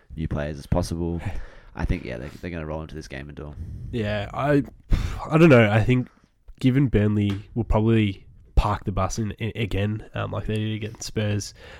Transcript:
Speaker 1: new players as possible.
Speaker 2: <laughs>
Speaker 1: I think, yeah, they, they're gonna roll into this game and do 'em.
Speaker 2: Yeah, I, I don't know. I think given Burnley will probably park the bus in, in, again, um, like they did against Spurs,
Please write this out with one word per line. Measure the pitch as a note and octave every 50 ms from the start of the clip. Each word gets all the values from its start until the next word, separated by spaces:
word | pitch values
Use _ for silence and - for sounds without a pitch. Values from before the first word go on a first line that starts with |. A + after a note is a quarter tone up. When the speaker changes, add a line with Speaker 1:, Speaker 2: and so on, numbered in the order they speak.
| _ - -
Speaker 1:
new | D#2+ D#2+ D#2
players | - D2+ D2 D2 D#2 C#2+
as | C#2+
possible. | - - F2 F2 - - E2 E2+ E2+ E2+ E2 D#2 - - - - -
Speaker 2:
<laughs> | - - - - - -
Speaker 1:
I | E2+
think, | - - F2 -
yeah, | - B1 A#1
they, | B1+ C#2+ - -
they're | - F#2
gonna | E2+ E2 D#2
roll | D#2 D2+ D#2
into | D#2+ D#2 C#2+
this | D2+ D2 -
game | C#2 C2+ C#2 D2
and | D2
do | C#2+ D2 D2
'em. | C#2+ - - - - - - -
Speaker 2:
Yeah, | - B2 G#2 G#2 G#2+ G#2 G2+ G2+ -
I, | - B2+ D3 D3 C#3+ C#3 - - - - - - - - - - - - -
I | D3+ D#3+
don't | E3 F3
know. | C#3 A#2+ A#2 G#2
I | G#2 A2 G#2+
think | G#2 B2 B2+ B2 - _ _ _ _ _ _ _ - - -
given | - C3 B2 C3+ D3 B2+
Burnley | - G#2+ G#2 G#2+ G#2 G#2 G#2 G2+ G2 G2 G#2 - -
will | A#2+ A2
probably | - - A2 G#2+ A2+ A2+ A2+ G#2+ G2+ F#2+ - - - - - - - -
park | - - G#2+ G2+ G2 -
the | -
bus | F#2+ G2 F#2+ F#2+ - -
in, | A2+ G#2
in, | G2 - A#2 A2 -
again, | - A#2 G2+ - G2 G2+ G#2 G#2+ A2 - - -
um, | A2 G#2+ G2+
like | G2+ G2+ G2+
they | - G#2+
did | A2 G#2+ A2 A2
against | G#2+ A2 G#2+ A#2 - -
Spurs, | - - A#2 G#2+ G#2 G#2 G#2 G2+ - - - - - - -